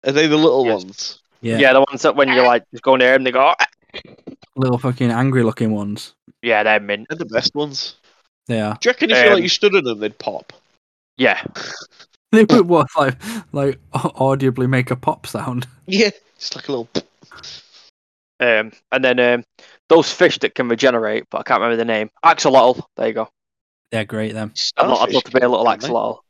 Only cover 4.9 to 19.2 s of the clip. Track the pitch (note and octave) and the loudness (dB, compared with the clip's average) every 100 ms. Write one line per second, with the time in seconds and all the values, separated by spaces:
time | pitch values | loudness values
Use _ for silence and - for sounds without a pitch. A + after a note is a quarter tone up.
4.9 | B2 B2 A#2 C3+ C3 A2+ - A2 G#2+ G2+ | -2 -2 0 0 2 0 0 -4 -4 -6
5.9 | G#2+ - _ _ _ A#2 A2 G#2+ G#2+ G2+ | -10 -14 _ _ _ -2 0 2 0 -2
6.9 | G#2 A2+ D#3+ G#2 A2 - D3 D3 C3+ - | -8 -8 -12 -4 -4 -4 -4 -6 -8 -12
7.9 | - _ _ _ _ - A2+ G#2+ G#2+ - | -16 _ _ _ _ -6 -4 -4 -2 -4
8.9 | B3 A3 - - F#3 F3 - G#3 F#3+ C3 | -2 0 4 4 4 2 0 2 0 -2
9.9 | G#2+ G#2+ - - G2+ - - _ _ _ | -6 -8 -8 -10 -10 -16 -20 _ _ _
10.9 | _ _ - B2 F#2+ - - - - - | _ _ -2 0 0 -6 -14 -14 -16 -20
11.9 | _ - _ _ A3 G#3+ A#3+ F3 E3+ C3+ | _ -20 _ _ 4 6 4 4 2 2
12.9 | - C#3 B2+ G#3 A3+ - D3 C#3 B2+ _ | 0 -2 -2 -10 -12 -8 -4 -4 -4 _
13.9 | C3 D#3+ - C3+ C3+ C3+ B2+ B2+ C3 B2 | -6 -6 -2 0 2 0 0 0 0 -2
14.9 | B2+ - - - G#2+ A2+ B2 B2+ _ - | -4 -4 -6 -8 -10 -8 -8 -10 _ -6
15.9 | G3 G#3+ - _ _ - B2+ - C3+ A2+ | 0 0 -2 _ _ -14 -12 -8 -8 -6
16.9 | - - _ _ - - - _ _ _ | -10 -12 _ _ -20 -20 -20 _ _ _
17.9 | _ _ _ _ _ B2 A2 A2 _ _ | _ _ _ _ _ 0 0 -2 _ _
18.9 | C3 C3 B2+ | 0 0 2